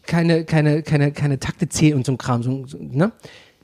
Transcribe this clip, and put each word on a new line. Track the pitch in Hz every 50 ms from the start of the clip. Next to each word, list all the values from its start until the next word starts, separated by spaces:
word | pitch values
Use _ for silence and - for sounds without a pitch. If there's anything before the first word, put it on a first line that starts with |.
| -
keine, | - 170 170 170 170 170 160 165
keine, | - 160 156 151 151 147 160 156
keine, | - 156 143 143 147
keine | 147 - 143 143 139 131
Takte | - - - - 175 143
zähle | - - 160 151 147
und | 131 120
so | -
ein | 131 117
Kram, | - - 123 120 117
so, | 131 131 135 131 135
so, | 147 -
ne? | - 143 123 135 175 226 - _ - - - - - _ _ _